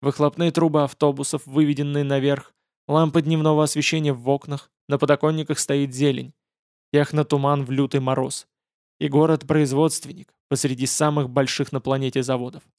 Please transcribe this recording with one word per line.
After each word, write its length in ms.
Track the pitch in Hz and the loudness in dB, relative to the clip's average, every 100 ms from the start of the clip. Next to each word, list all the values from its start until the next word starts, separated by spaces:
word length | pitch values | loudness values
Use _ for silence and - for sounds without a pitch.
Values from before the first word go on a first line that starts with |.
Выхлопные 480 | 135 135 147 143 170 | -2 2 0 2 0
трубы 320 | 156 160 151 | 2 2 2
автобусов, 640 | 143 - 147 139 139 147 - | 0 2 0 0 -4 -6 -4
выведенные 580 | 135 151 143 143 143 | 0 2 0 -2 -2
наверх, 480 | 139 139 135 139 - _ _ _ _ | 0 0 0 -2 -4 _ _ _ _
лампы 340 | 147 160 160 | 2 4 2
дневного 420 | 156 160 156 151 | 0 2 2 4
освещения 480 | 151 - 151 160 151 | 2 0 -2 0 -2
в 160 | 131 120 | -2 -2
окнах, 420 | 139 - 143 - _ _ | -2 -2 -12 -12 _ _
на 100 | 139 | 0
подоконниках 600 | 147 147 151 160 151 147 | 2 4 2 0 -2 -4
стоит 360 | - 143 139 | -2 -2 -2
зелень. 400 | 127 143 131 127 _ _ _ _ _ _ | 0 0 0 -6 _ _ _ _ _ _
Технотуман 720 | 143 147 151 147 147 139 143 | 0 2 0 0 0 2 0
в 60 | 131 | -2
лютый 300 | 131 135 139 | -2 0 0
мороз. 460 | 131 131 131 - - _ _ _ _ _ | 0 -2 -2 -6 -14 _ _ _ _ _
И 100 | 151 | -2
город-производственник 1300 | 147 156 156 - 156 143 135 160 - - 170 - _ _ | 2 2 2 0 0 2 2 0 0 -10 -18 -20 _ _
посреди 380 | 135 143 127 127 | -2 -2 -2 -4
самых 440 | - 151 151 131 | 0 0 0 -2
больших 420 | 127 135 - 139 | -2 -2 -2 -4
на 80 | 135 | -6
планете 420 | 131 135 135 131 | -4 -2 -2 -4
заводов. 400 | 127 131 123 139 _ | -2 -4 -6 -12 _